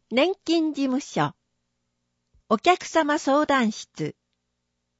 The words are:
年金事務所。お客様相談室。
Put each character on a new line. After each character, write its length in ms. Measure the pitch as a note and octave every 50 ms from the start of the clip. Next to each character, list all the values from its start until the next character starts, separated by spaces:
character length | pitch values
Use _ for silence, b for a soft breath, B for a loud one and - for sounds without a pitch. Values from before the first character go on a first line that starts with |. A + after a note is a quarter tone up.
| _ _
年 240 | A3 B3 D4+ F4+ G4 - _
金 300 | - E4 E4+ D#4 D#4 C#4
事 100 | C#4 C#4
務 180 | C4 B3+ C#4
所。 340 | - - - E3 D3 D3 - _ _ _ _ _ _ _ _ _ _ _ _ _ _ _ _ _ _ _ _ _ _ -
お 80 | A3
客 280 | G#3+ - E4+ F#4 - -
様 340 | - - E4 D#4 D4 D4 E4
相 260 | - C#4+ C4+ D4 D4+
談 260 | - C#4 C4 A#3 G#3+
室。 440 | - - - - _ - D#3 C#3+ - _ _ _ _ _ _ _ _ _ _ _ _ _ _ _ _